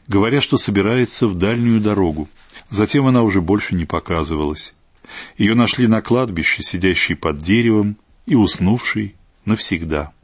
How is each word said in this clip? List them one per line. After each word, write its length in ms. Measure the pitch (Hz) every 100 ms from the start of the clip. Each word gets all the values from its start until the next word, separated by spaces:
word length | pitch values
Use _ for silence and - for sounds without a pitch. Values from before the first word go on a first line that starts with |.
| -
говоря, 360 | 101 110 139
что 160 | 123 -
собирается 720 | - 101 98 127 120 - 117
в 60 | 90
дальнюю 440 | 98 120 120 113
дорогу. 480 | 107 101 87 78 73 - - - -
Затем 380 | 101 107 143 131
она 160 | 123
уже 160 | 113 95
больше 340 | 82 101 -
не 120 | 90 80
показывалась. 880 | 80 - 82 78 78 76 78 - _ _ _ - - - -
Ее 180 | 104 117
нашли 320 | 113 - 117
на 140 | 110
кладбище, 600 | - 120 123 82 - -
сидящей 540 | - 90 92 85 - -
под 220 | 80 73
деревом 580 | 82 113 117 107 104 104 _ _ -
и 100 | 127
уснувшей 800 | 95 - 92 123 - - 101 - _ _ 101
навсегда. 640 | 110 - 85 80 76 73 _